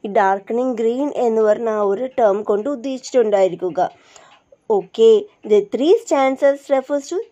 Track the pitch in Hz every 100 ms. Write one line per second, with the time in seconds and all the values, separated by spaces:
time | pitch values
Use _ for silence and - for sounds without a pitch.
0 | 214 202 196 196 196 226 254 226 226 247
1 | 294 - 240 220 214 214 233 214 208 202
2 | 254 262 220 196 214 208 220 277 269 262
3 | - 262 214 202 190 170 185 156 175 -
4 | _ - _ _ _ _ _ 202 180 -
5 | 226 214 208 _ - 208 202 226 294 453
6 | - 294 269 262 277 277 - 269 262 285
7 | 277 349 453